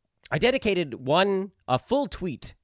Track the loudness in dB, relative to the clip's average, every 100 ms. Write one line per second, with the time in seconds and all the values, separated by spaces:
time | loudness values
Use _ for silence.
0 | _ _ -6 0 2 2 0 0 -2 -6
1 | 2 4 4 0 -4 _ -2 -2 2 0
2 | 0 -4 -8 -8 -12 -16